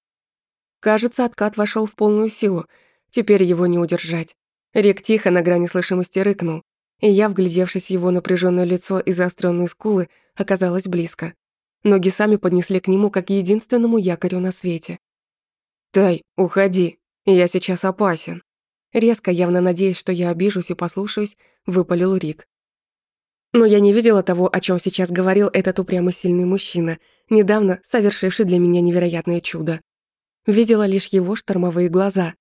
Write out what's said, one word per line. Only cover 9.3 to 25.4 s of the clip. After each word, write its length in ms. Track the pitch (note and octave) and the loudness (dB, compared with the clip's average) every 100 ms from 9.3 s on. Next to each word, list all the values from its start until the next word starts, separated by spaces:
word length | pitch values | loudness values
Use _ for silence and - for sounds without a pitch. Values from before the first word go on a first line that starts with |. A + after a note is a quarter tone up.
| - F3+ F3 F3 | -2 -2 0 -4
скулы, 420 | - G#3+ F#3+ E3+ _ _ - | -4 -2 -2 -2 _ _ -8
оказалась 520 | G3 F#3 F3+ F#3 F#3 | -2 0 0 -2 -4
близко. 460 | F3 E3+ - E3 - _ _ _ _ | -4 -6 -8 -12 -12 _ _ _ _
Ноги 260 | G#3 G3 F#3 | 2 2 2
сами 280 | F#3 G#3+ G#3 | 0 2 2
поднесли 420 | F3+ F3+ F3 F#3 | 2 0 0 -2
к 80 | F#3+ | 0
нему 240 | F#3+ G#3 | 0 2
как 180 | G3 F#3 | -2 -2
единственному 680 | G3 F3+ G#3+ - B3 A#3 A#3 | -2 0 0 0 0 2 0
якорю 420 | F3+ E3+ F3+ F3+ | 0 -2 -4 -2
на 120 | F#3 | -4
свете. 480 | - F3+ E3 - F3 _ _ _ _ _ _ _ _ _ | -4 -6 -6 -10 -16 _ _ _ _ _ _ _ _ _
"Тай, 320 | F#3 G3 E3+ _ - | 2 2 0 _ -2
уходи, 640 | F3 G3 G3 F#3 E3+ - _ _ - | 0 2 2 2 -2 -4 _ _ 2
я 220 | F#3 F3 | 4 4
сейчас 380 | F3+ - F3+ F#3+ | 0 -4 -4 -4
опасен!" 560 | F#3 G3 E3 - F3 _ _ _ _ _ | -2 -2 -2 -8 -14 _ _ _ _ _
Резко, 380 | A3+ A3+ A3+ - | 0 2 2 -2
явно 300 | F3 F3 F3+ | 0 2 2
надеясь, 360 | F3+ F3 G3 F3 | 2 0 -2 -2
что 140 | - | -4
я 180 | F3 F3 | -2 -2
обижусь 400 | E3+ G3+ G3+ - | 0 -2 -2 -6
и 60 | - | -8
послушаюсь, 640 | F3 F#3+ G#3 G#3 G#3 - _ _ - | -8 -8 -6 -6 -6 -10 _ _ -4
выпалил 500 | F3+ F3+ F3 F#3 F#3 | -2 0 0 0 -2
Рик. 320 | D3+ D#3 - _ _ _ _ _ _ _ _ _ - | -4 -10 -18 _ _ _ _ _ _ _ _ _ -2
Но 120 | A#3+ A3 | 2 4
я 140 | G#3 | 4
не 140 | G3+ | 4
видела 300 | G#3+ A3+ G3+ | 4 4 2
того, 260 | F#3 F3 F#3 | 0 -2 -2
о 80 | F#3 | -2
чём 200 | - F3+ | -2 -4
сейчас 320 | F#3+ - F3 | -4 -4 -4
говорил 360 | F3+ F#3 G3 | -2 0 2